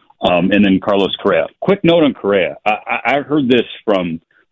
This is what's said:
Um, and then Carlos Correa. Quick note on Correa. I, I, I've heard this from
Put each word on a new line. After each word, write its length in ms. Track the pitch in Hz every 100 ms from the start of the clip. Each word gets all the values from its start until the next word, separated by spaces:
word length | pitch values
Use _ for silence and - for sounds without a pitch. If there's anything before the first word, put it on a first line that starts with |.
| _ -
Um, 280 | 92 87 95
and 120 | 101
then 180 | 101 92
Carlos 360 | 107 101 92 -
Correa. 240 | 101 82 - -
Quick 220 | - 196
note 220 | 170 170
on 80 | 147
Correa. 460 | - 98 101 80 - 104
I, 40 |
I, 300 | 104 - 120 117 143
I've 80 |
heard 240 | 127 151 127
this 160 | 123 - - -
from 340 | 95 90 80 _ _ _